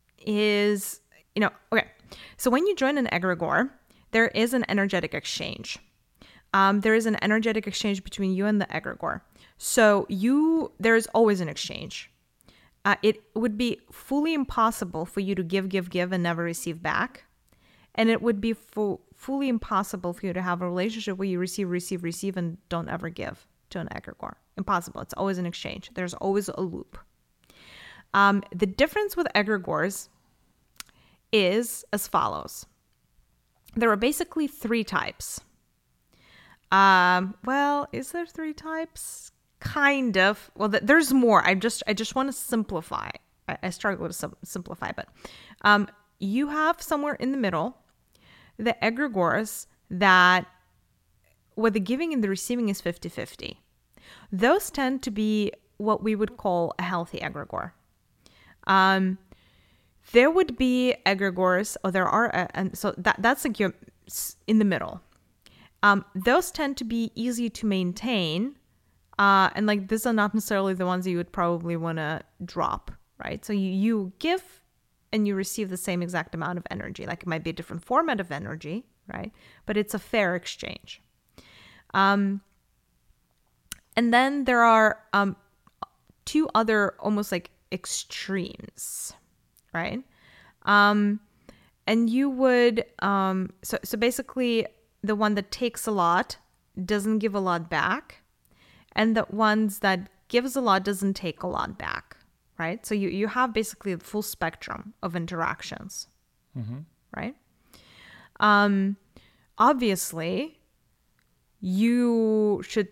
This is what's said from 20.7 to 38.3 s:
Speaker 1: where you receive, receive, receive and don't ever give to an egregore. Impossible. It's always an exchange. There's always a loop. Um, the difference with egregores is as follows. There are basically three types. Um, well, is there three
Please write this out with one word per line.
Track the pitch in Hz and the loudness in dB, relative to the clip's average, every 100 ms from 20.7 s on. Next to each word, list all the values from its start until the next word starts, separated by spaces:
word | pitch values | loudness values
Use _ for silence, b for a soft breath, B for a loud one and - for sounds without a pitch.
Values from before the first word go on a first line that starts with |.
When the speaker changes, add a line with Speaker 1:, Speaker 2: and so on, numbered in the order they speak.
| 180 208 220 214 185 | -2 -2 -4 -6 -4
Speaker 1:
where | 196 | -2
you | 175 | -2
receive, | 180 190 185 | -4 -4 -2
receive, | 175 175 180 | -4 -4 -6
receive | 170 170 196 190 | -6 -6 -6 -4
and | 170 170 - | -6 -8 -8
don't | 170 - | -8 -6
ever | 170 165 | -8 -8
give | 175 - - _ _ _ | -8 -10 -10 _ _ _
to | - | -10
an | - | -10
egregore. | - - - - 50 _ - | -10 -14 -14 -14 -16 _ -10
Impossible. | 190 185 175 - | -2 -2 -2 -12
It's | - | -12
always | - 196 180 | -4 -4 -2
an | |
exchange. | 175 - - - - | -6 -8 -10 -12 -14
There's | - 180 | -10 -8
always | - 196 196 202 | -6 -2 -2 -2
a | - | -6
loop. | 180 170 - - - _ _ _ _ B B B B B B | -6 -8 -14 -18 -20 _ _ _ _ B B B B B B
Um, | 202 202 196 - | 4 4 4 -2
the | 180 202 | -2 -2
difference | 190 311 427 415 - | 2 0 0 -4 -2
with | 330 | -2
egregores | 208 208 208 175 151 180 202 - _ _ _ _ _ _ _ - b b b - | 0 0 -2 -2 -2 -2 -4 -14 _ _ _ _ _ _ _ -20 b b b 0
is | 214 180 208 240 - - | 2 4 2 -2 -8 -6
as | 208 - | -6 -2
follows. | 165 107 76 - - - _ _ _ _ _ _ _ _ _ - 226 | 0 0 -4 -10 -16 -20 _ _ _ _ _ _ _ _ _ -12 -2
There | 233 | 2
are | 208 | 2
basically | 240 294 349 320 285 | 2 -2 -4 -4 -6
three | - 220 233 | -6 -2 -2
types. | 214 175 - - - - _ _ _ _ _ _ _ b b b b b - | -2 -4 -4 -8 -12 -12 _ _ _ _ _ _ _ b b b b b 0
Um, | 190 196 190 180 180 190 - | 6 8 8 6 4 0 -6
well, | - 269 285 285 285 | -2 2 2 0 -2
is | - 262 | -8 -8
there | 339 | -8
three | 330 | -8